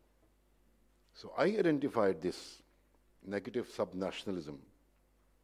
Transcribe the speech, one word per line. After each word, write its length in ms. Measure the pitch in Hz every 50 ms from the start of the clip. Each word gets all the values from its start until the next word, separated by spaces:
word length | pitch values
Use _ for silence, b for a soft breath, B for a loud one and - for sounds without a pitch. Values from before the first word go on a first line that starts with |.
| _ _ _ _ _ _ _ _ _ _ _ _ _ _ _ _ _ _ _ _ _ _ _
So 180 | - - 101 - -
I 200 | 139 185 214 214
identified 640 | 185 165 151 139 143 123 - 117 104 95 92 82
this 400 | 90 87 - - - - - - - _ _ _ _ _ _ _ _ _ _ _ -
negative 440 | 95 101 101 - 123 110 123 - -
sub-nationalism, 920 | - - 104 87 92 92 95 90 - - - 107 95 90 76 76 73 69 - - _ _ _ _ _ _ _ _ _ _ _ _ _ _